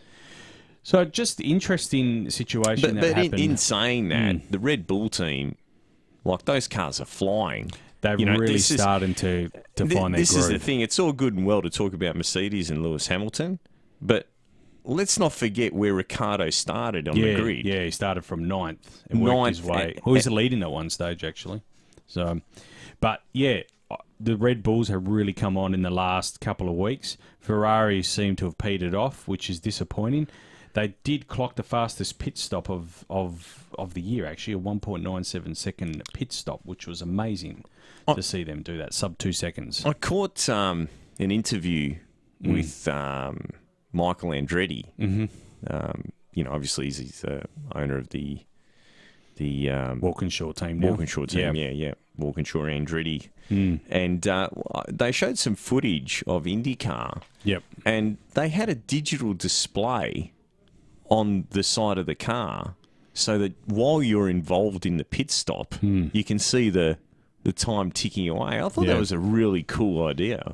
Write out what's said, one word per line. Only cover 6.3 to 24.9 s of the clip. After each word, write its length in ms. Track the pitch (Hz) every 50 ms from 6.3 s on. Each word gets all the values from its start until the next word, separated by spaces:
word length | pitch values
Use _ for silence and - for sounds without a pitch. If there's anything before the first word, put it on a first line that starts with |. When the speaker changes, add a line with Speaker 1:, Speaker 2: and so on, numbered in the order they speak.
| 92 87 -
Speaker 2:
those 220 | - 143 135 117
cars 340 | - - 101 87 71 67 -
are 40 | 67
flying. 680 | - - - 98 95 101 107 104 82 57 53 - - - - - - - -
Speaker 1:
They're 180 | - 104 104 104
Speaker 2:
You 80 | 113
know, 100 | 101 101
Speaker 1:
really 180 | 113 113 110 107
Speaker 2:
this 160 | 101 98 -
is 100 | - 117
Speaker 1:
starting 340 | 101 98 98 95 95 92 90
to, 320 | - - 92 90 87 87 82 - - - - -
to 100 | - 98
Speaker 2:
thi-, 80 | - 180
Speaker 1:
find 200 | - 92 92 90
their 60 | -
Speaker 2:
this 140 | 175 - -
is 120 | - 87
the 60 | 85 -
Speaker 1:
groove. 80 | 95 -
Speaker 2:
thing. 180 | - 139 123
It's 180 | 113 110 - -
all 140 | 185 160 143
good 220 | 123 135 127 104
and 100 | 92 92
well 160 | 98 107 101 85
to 80 | 85
talk 220 | - - 104 98 92
about 240 | 82 92 87 78
Mercedes 540 | 85 82 - - 92 98 101 104 101 85 78
and 120 | 78 76 82
Lewis 260 | 82 80 73 - -
Hamilton, 500 | 92 92 104 110 - - 151 175 185 175 _ _ _ _ _ _ _ -
but 280 | - 95 113 95 - _ _ _ _ _ _ _ - - - - -
let's 340 | 113 131 175 202 196 - -
not 140 | 185 151 -
forget 400 | - 123 113 98 113 117 104 -
where 180 | 95 104 104 98
Ricciardo 560 | 92 92 - - - 113 104 104 101 90 78
started 580 | 78 - - - 82 107 120 117 104 85 76 78
on 80 | 78
Speaker 1:
Yeah, 180 | 107 110 110 104
Speaker 2:
the 60 | 98 110
grid. 220 | 117 92 60 -
Speaker 1:
yeah, 160 | 98 98 95 90
he 80 | 82
started 340 | 82 - 104 98 92 90 82
from 220 | - 92 82 82
ninth 560 | 87 98 95 90 82 80 - - - - - - -
and 100 | - 113
worked 280 | 113 120 123 127 123 120
his 180 | 90 85 85
Speaker 2:
Ninth, 40 | 87 87
Speaker 1:
way. 180 | 90 - 85 -
Speaker 2:
a-, 40 | - -
Speaker 1:
Well, 80 | 120 131
he's 120 | 127 -
Speaker 2:
a- 40 | 131
Speaker 1:
the 40 | 110
lead 160 | 107 113 127 127
in 100 | 113 90
at 80 | 82
one 180 | 69 78 80 80
stage, 340 | - - 87 87 87 85 -
actually. 360 | 80 76 - - 95 101 107 - _ - - _ _ - - _
So, 340 | _ - 87 87 85 85 82 - _ - - - - - - - - - -
but, 220 | - 110 110 - _ _ -
yeah, 300 | 127 135 135 117 90 - _ _ _ _ -
uh, 60 | - - - _ _ -
the 160 | 110 113 113
Red 260 | 101 110 123 123 113 98
Bulls 260 | 110 110 117 117
have 200 | -